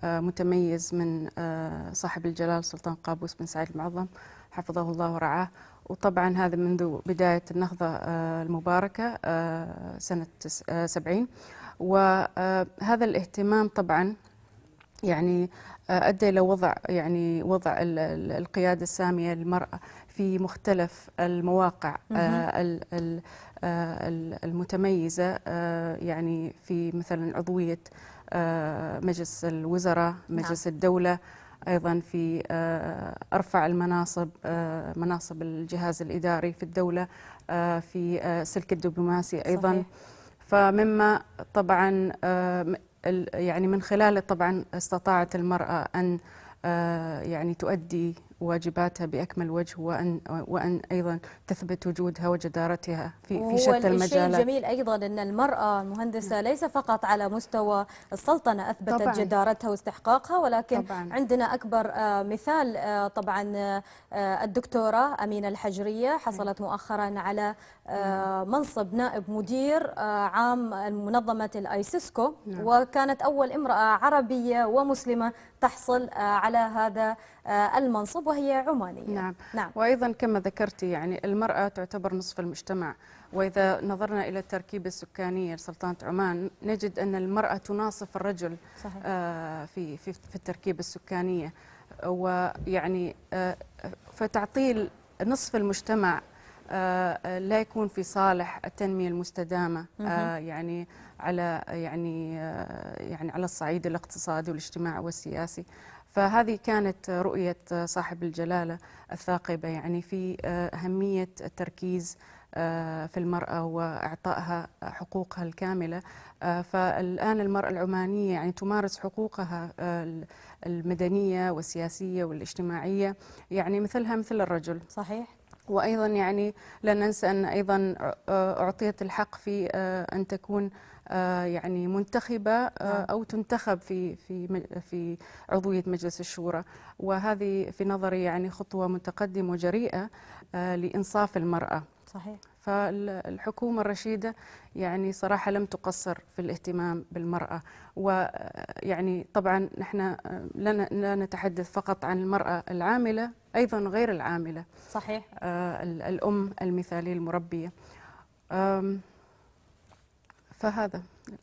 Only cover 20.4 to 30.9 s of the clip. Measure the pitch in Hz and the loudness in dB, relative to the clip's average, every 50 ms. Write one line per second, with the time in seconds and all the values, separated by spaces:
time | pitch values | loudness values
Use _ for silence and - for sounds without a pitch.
20.4 | 190 180 - - - 214 190 180 170 170 - - - - - - 175 180 175 175 | 0 -2 -4 -4 0 2 2 4 2 0 -2 -10 -18 -12 -4 0 0 0 2 0
21.4 | 170 180 185 185 185 175 180 - - 151 - - - - 220 170 170 - - 170 | 2 2 4 4 4 4 2 0 -4 -6 -6 -6 -8 -4 0 2 2 2 2 2
22.4 | 165 - - - 175 175 170 160 - - 175 175 165 165 165 170 - - - - | 0 0 0 0 0 0 -2 -4 -6 -6 -4 -4 -4 -4 -4 -6 -8 -12 -18 -20
23.4 | - - - - - 175 170 170 170 165 - - - 170 170 165 160 165 - - | -20 -20 -12 -6 -4 -2 0 0 -2 -2 -4 -4 -4 -4 -4 -4 -6 -8 -8 -8
24.4 | - 170 170 175 180 - 196 185 196 196 190 175 165 165 - 180 180 185 185 - | -6 -4 -4 -4 -2 -2 0 2 2 4 4 2 2 0 0 0 0 0 0 -2
25.4 | - - 170 170 170 170 170 165 165 165 - - - 175 160 160 170 165 165 160 | -4 -4 -4 -2 -2 -2 -2 -2 -2 -4 -4 -4 -4 -4 -2 -2 0 0 0 -2
26.4 | 165 - - - - - 180 170 170 165 165 175 170 - 175 165 165 170 - - | -4 -6 -8 -10 -6 -4 -2 -2 0 -2 -2 -4 -2 -2 -4 -2 -2 -2 -2 -2
27.4 | 175 180 180 185 175 170 170 - - - - - - - - - - - - 175 | -2 0 0 0 0 0 -2 -4 -8 -14 -20 -20 -20 -20 -20 -20 -10 -4 -2 0
28.4 | 165 165 165 165 151 156 156 - 165 - - - 180 185 170 170 170 - - - | 0 2 0 0 -2 -2 -2 -4 -4 -4 -4 -2 0 0 0 0 -2 -6 -6 -4
29.4 | 170 170 160 160 156 165 175 180 180 180 165 170 170 175 175 180 - - 170 170 | -4 -2 -2 -2 -2 0 0 2 4 4 4 6 4 2 0 -2 -6 -6 -4 -2
30.4 | 180 170 170 170 - 175 156 147 185 180 | -2 -2 -2 -2 -2 -4 0 4 4 6